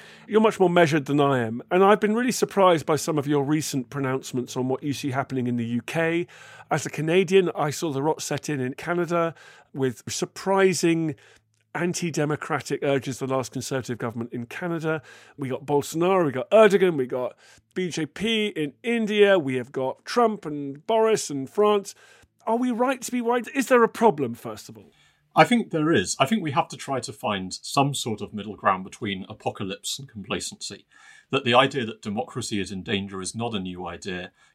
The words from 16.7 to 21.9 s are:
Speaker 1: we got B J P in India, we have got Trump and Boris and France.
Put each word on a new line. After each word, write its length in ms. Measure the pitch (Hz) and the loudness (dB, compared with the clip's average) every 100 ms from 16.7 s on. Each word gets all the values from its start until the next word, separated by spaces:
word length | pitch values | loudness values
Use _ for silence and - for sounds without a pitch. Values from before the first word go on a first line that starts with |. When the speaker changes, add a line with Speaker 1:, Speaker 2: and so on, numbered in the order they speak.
| 185 185 156 | 8 4 2
Speaker 1:
we 80 | 123 | -2
got 300 | 135 123 - - - _ | -2 -4 -8 -20 -20 _
B 160 | - 180 | -6 -4
J 160 | 147 156 | -4 -6
P 420 | - 214 220 208 | -4 -2 0 0
in 260 | 170 147 - | -2 -6 -4
India, 560 | 247 233 214 208 202 196 | -2 0 2 6 6 6
we 160 | 135 127 | 2 -2
have 160 | 123 | -4
got 340 | 139 131 - - | -4 -4 -4 -4
Trump 400 | - 226 214 156 | 2 2 2 -6
and 400 | 147 143 139 - | -8 -8 -8 0
Boris 460 | 226 220 214 - | 4 4 2 0
and 180 | 143 135 | -6 -4
France. 460 | - 208 208 190 | 2 4 4 0